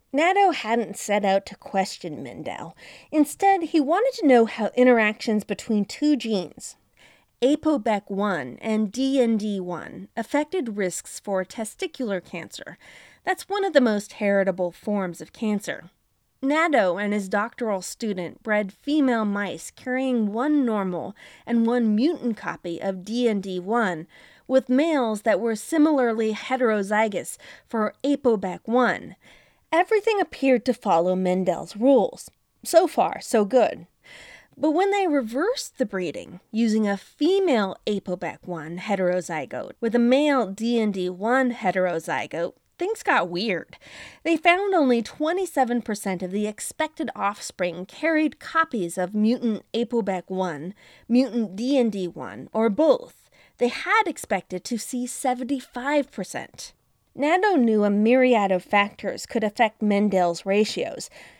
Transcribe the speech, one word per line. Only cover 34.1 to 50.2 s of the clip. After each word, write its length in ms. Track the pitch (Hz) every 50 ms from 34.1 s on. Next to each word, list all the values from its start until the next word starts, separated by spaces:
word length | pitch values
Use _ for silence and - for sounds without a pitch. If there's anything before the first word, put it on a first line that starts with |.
| - - - - - - - _ _ -
But 140 | - 320
when 200 | 285 339 392 392
they 160 | 403 403 381 349
reversed 720 | 294 277 240 214 226 269 339 440 539 571 - - - -
the 80 | 254
breeding, 560 | 208 - 185 180 156 - - 87 - - 175 _ _
using 380 | - 220 233 220 214 220 214 202
a 80 | 202 196
female 800 | - - _ - 294 339 392 392 381 349 262 220 202 190 - - - -
apobec 520 | 208 196 - - 180 180 180 160 151 -
one 380 | - 175 175 165 151 160 170 185
heterozygote 920 | 180 214 202 190 185 175 180 180 170 - 165 156 131 - - - - - - _
with 160 | 233 226 208
a 40 | 240
male 480 | 233 240 254 277 302 302 285 262 220 185
D 300 | 196 - 220 233 240 233
N 140 | 220 214
D 160 | 190 190 180 180
one 460 | 180 180 190 233 247 269 262 247 233
heterozygote, 1040 | - 220 185 175 190 185 180 170 165 - - 151 127 104 - - 160 170 - - _ _ _ _ -
things 240 | 339 392 440 -
got 280 | - 359 294 226 170 175
weird. 480 | 175 175 220 233 180 165 - - - - - - - - - - - - -
They 120 | 320 339
found 400 | 311 - 349 349 370 403 403 381
only 260 | 339 285 254 240 233
twenty-seven 800 | 214 - - - 302 311 359 381 381 339 - 294 254 226 240 240 -
percent 380 | - 208 202 - 202 190 170
of 100 | 190 180
the 160 | 185 208 208 214
expected 640 | 208 - - - - - 311 302 - - 311 226 -
offspring 680 | 208 202 202 214 - - - - - 185 175 160 175 190
carried 560 | - - - 302 330 320 311 311 302 - -
copies 560 | - - - 330 330 320 - 220 175 170 - 190
of 180 | 180 175 208
mutant 480 | 214 214 220 247 - - 226 214 185 - _ -
apobec 500 | 226 240 233 247 233 202 196 185 180